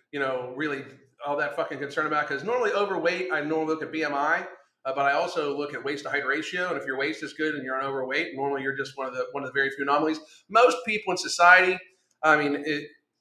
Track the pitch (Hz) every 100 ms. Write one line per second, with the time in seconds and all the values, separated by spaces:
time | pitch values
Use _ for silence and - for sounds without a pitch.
0 | _ 143 135 127 123 127 151 139 127 -
1 | _ _ 143 147 147 - 156 143 139 165
2 | 151 151 147 139 175 247 220 196 202 185
3 | 165 180 180 156 147 160 156 160 156 160
4 | 151 143 147 170 190 - _ _ 170 139
5 | 139 147 180 170 147 143 143 135 135 147
6 | 143 143 131 147 156 180 180 147 143 135
7 | 143 156 147 - 156 147 131 131 139 135
8 | 127 143 165 135 139 139 135 135 135 -
9 | 131 127 123 135 131 135 135 135 139 147
10 | 156 156 - - _ 214 247 - - 208
11 | - 180 - - 175 180 185 185 - _
12 | _ _ 156 151 143 143 147 151 147 -
13 | _ _